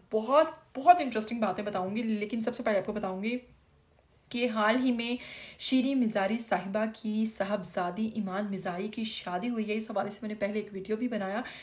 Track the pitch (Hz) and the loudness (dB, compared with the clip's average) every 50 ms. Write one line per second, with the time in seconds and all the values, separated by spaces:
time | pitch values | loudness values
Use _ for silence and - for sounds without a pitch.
0 | - - - 214 220 240 269 294 320 320 - - - - - 269 269 330 359 349 | -8 -4 -2 -2 2 4 6 6 6 4 2 -10 -16 -14 -8 4 8 8 8 8
1 | 302 254 226 220 220 - 240 240 220 196 180 - 208 208 202 190 185 190 208 226 | 6 0 -2 -2 -2 -2 -2 0 0 0 0 -2 -4 -2 -2 -2 -2 -2 -2 -2
2 | 240 220 220 208 208 208 - 226 220 254 - - 247 240 208 190 185 - 208 - | 0 0 0 0 -2 -2 -2 -2 -2 -2 -4 -2 0 0 2 0 0 -2 -4 -4
3 | 202 190 190 190 196 226 247 247 - - - _ _ _ _ _ _ _ _ _ | -4 -4 -4 -4 -4 -4 -4 -4 -6 -10 -20 _ _ _ _ _ _ _ _ _
4 | _ _ _ _ _ - - 240 240 240 220 220 208 214 226 254 254 262 240 226 | _ _ _ _ _ -8 -4 0 0 0 2 4 4 4 4 4 4 2 2 2
5 | 233 233 247 247 - - - - - - - - - - 262 262 240 269 277 269 | 0 -2 -2 -4 -6 -10 -16 -16 -16 -16 -14 -10 -2 2 4 4 4 4 4 4
6 | 240 220 220 208 190 196 220 240 240 - 196 180 180 196 196 214 220 220 220 - | 4 4 4 2 2 2 2 0 0 0 0 0 0 0 -2 0 0 -2 -4 -4
7 | - 220 214 220 220 220 - - 196 196 208 202 180 - - 196 180 180 180 208 | -4 -2 0 2 0 0 0 -2 -2 0 -2 -2 -2 -4 -4 -2 -2 -2 -2 -2
8 | 220 220 - 226 196 190 185 196 214 202 196 185 - 190 175 180 202 220 214 - | -2 -2 -2 -2 -4 -2 -2 -2 -2 -2 -4 -4 -4 -4 -4 -4 -4 -6 -4 -4
9 | 220 220 - - - 185 180 180 208 247 240 226 214 208 214 220 220 - 220 196 | -6 -4 -6 -6 -6 -4 -2 -2 -2 -2 -2 -2 0 0 -2 -2 -2 -2 -2 -2
10 | - 208 - - - 214 214 214 202 202 208 214 202 - 202 196 185 196 214 214 | -2 -2 -4 -8 -8 -8 -4 -2 -2 -2 -2 -2 -4 -4 -6 -8 -4 -4 -2 -2
11 | 247 247 233 202 190 190 196 220 240 - - - | -2 -2 -2 -2 -2 -2 -4 -4 -6 -6 -10 -16